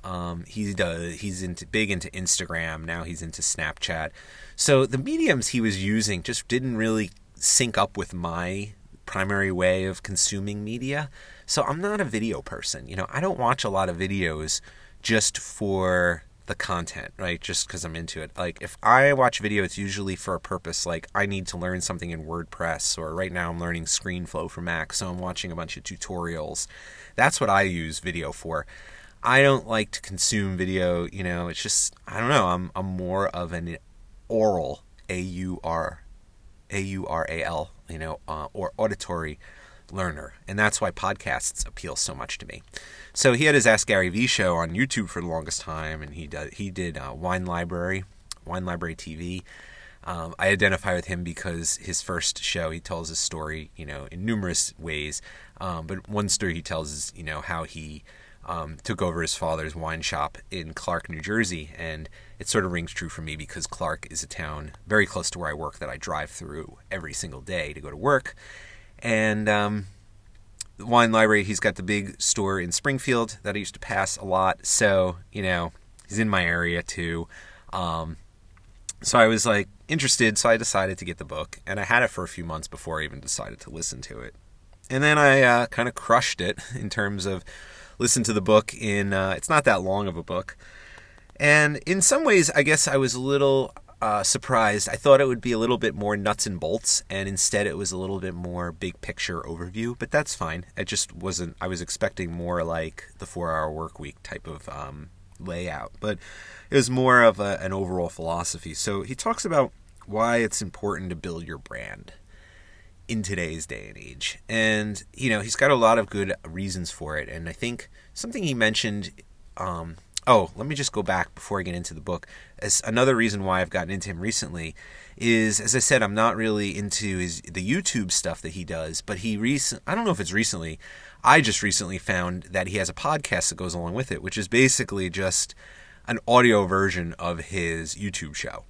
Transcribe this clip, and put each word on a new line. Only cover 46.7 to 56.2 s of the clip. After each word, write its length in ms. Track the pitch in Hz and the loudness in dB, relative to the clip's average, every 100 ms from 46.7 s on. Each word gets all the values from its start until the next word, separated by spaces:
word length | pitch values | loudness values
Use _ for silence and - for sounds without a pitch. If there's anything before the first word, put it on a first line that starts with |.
did, 260 | 92 87 73 | -4 -6 -6
uh, 160 | 67 | -10
Wine 300 | 64 90 92 | -6 -2 -2
Library, 600 | 90 85 85 87 90 95 95 - - - | -2 -4 -4 -4 -2 -4 -8 -18 -16 -16
Wine 200 | - 90 | -8 -6
Library 320 | 92 87 85 80 | -6 -6 -6 -8
T 180 | - | -12
V. 300 | 78 87 92 - - - - - - | -10 -8 -8 -10 -20 -20 -20 -20 -16
Um, 300 | - 87 85 - | -10 -8 -8 0
I 120 | 98 | 2
identify 460 | 98 101 92 101 | 4 4 2 0
with 100 | 90 | -2
him 180 | 87 87 | -2 -6
because 540 | 87 80 92 85 82 - | -6 -6 -6 -4 -4 -4
his 260 | - 85 | -4 -6
first 400 | - 87 - - | -4 -4 -2 -4
show, 280 | - 87 82 | -4 -2 -2
he 100 | 82 | -4
tells 280 | - 85 82 | -6 -6 -6
his 120 | 80 | -4
story, 500 | - 85 78 78 76 - | -4 -4 -6 -8 -10 -14
you 100 | 76 | -12
know, 220 | 73 71 | -12 -12
in 140 | 87 | -8
numerous 500 | 104 110 92 82 - - | -2 -2 0 -2 -2 -6
ways. 440 | 82 76 76 - - - - - | -6 -6 -6 -8 -12 -20 -20 -10
Um, 260 | 92 85 80 | -8 -6 -6
but 220 | 95 - | -10 -4
one 200 | 104 | -4